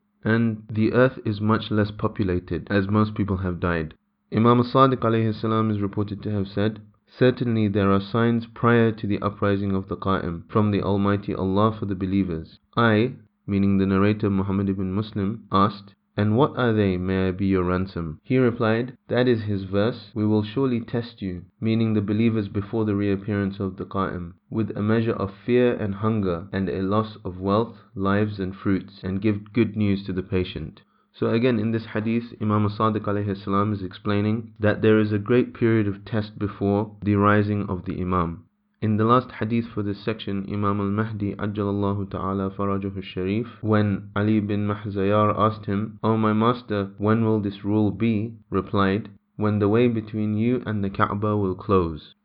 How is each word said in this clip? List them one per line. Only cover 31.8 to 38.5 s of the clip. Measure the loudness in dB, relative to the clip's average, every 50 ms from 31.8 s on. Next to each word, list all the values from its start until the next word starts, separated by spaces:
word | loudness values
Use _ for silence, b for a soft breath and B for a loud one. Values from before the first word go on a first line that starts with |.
| -4
hadith, | -6 -6 -4 -2 -2 -2 -2 -4 -6 -8 -4
Imam | -2 0 2 2 2 0
Sadiq | 0 0 0 0 0 0
alayhi | -2 -2 -2 -2 -2 -4 -4 -6
salam | -4 -2 0 0 2 0
is | -2 -4 -6
explaining | -8 -10 -8 -4 -2 0 0 2 0 0 -2 -4 -8 -6 -2
that | 0 0 2 2
there | 4 4 6 4
is | 4 2 0
a | -2
great | 0 2 2 2 2 0 -2
period | 0 2 2 4 2 2 0
of | -2 -6 -8
test | -6 -4 -4 -4 -6 -6 -6
before | -6 -6 -4 -2 0 2 2 2 0 -2 -8 -4 0
the | 2 4
rising | 4 6 6 6 4 4 2 0 -2 -2 -4
of | -6 -6 -6
the | -6 -6 -4
Imam. | -2 -2 0 0 0 -2 -4 -8 -14 _